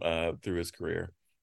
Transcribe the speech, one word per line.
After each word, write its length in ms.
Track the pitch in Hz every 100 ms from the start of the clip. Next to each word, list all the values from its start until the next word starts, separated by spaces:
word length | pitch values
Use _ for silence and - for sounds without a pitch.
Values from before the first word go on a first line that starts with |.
uh, 300 | 85 82 82 -
through 180 | 98 87
his 120 | 85
career. 420 | - 85 85 87 - _ _